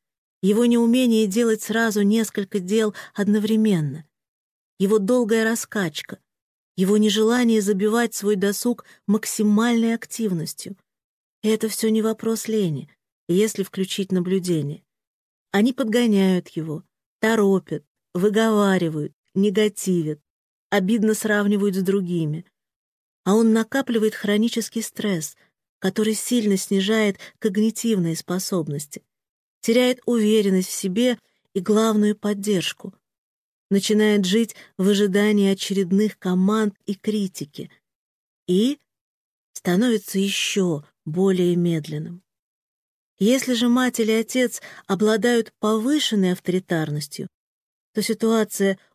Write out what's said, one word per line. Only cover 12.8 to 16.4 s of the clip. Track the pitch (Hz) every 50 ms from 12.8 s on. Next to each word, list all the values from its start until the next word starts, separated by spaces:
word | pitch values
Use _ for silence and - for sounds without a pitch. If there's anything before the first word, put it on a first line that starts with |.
| - - _ _ _ _ _ _ _ -
если | 175 190 214 220 - - 190
включить | - - 190 190 185 - - 196 - 190
наблюдение. | 185 175 185 190 190 175 180 170 156 143 143 151 - _ _ _ _ _ _ _ _ _ _ _ _ _ _
Они | - 196 214 262 262
подгоняют | - 269 220 214 247 240 233 208 196 190 190 185 180